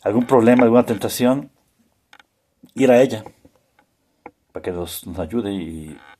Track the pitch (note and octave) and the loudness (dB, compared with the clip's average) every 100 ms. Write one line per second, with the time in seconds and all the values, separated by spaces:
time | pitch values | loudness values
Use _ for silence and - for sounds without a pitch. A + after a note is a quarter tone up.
0 | G2 A2 A#2+ C3 A2+ B2 A#2 A#2+ A#2+ G#2 | -4 -2 2 4 4 4 4 4 2 -2
1 | G#2+ - B2 C3+ D3 _ _ _ _ _ | -6 -2 -2 -2 -6 _ _ _ _ _
2 | _ - _ _ _ _ _ - C3 B2 | _ -20 _ _ _ _ _ -2 4 4
3 | C3+ A2 - _ _ _ _ _ _ _ | 4 0 -12 _ _ _ _ _ _ _
4 | _ _ - _ _ - F#2 F2 E2+ - | _ _ -20 _ _ -12 -8 -8 -8 -12
5 | - D#2+ D#2+ A#2 G2+ G2 E2 D#2+ D#2 D2 | -12 -10 -6 -6 -4 -6 -10 -12 -16 -18
6 | - - | -20 -20